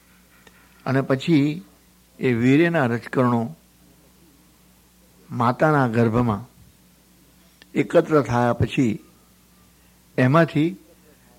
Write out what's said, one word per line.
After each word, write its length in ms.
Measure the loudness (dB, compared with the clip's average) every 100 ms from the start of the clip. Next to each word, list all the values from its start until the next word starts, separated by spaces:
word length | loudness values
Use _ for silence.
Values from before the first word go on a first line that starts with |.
| _ _ _ _ -20 _ _ _ -4
અને 140 | -4
પછી 640 | -2 -4 0 0 0 -4 -14 _ _ _ _ -6
એ 120 | -2
વીર્યના 540 | 0 2 2 2 0 -2
રજકણો 680 | -4 -4 0 0 0 -4 -10 _ _ _ _ _ _ _ _ _ _ _ _ _ _ _ _ -12
માતાના 580 | -2 -2 2 2 2 2
ગર્ભમાં 600 | 2 0 0 -2 -4 -8 _ -20 _ _ _ _ _ _ _ _ -20 -8
એકત્ર 480 | -4 0 0 2 0
થયા 300 | 0 0 0
પછી 460 | 0 -2 0 -2 -2 -10 _ _ _ _ _ _ _ _ _ _ -2
એમાંથી 580 | 2 2 2 0 -4 -6 _ _ _ _ _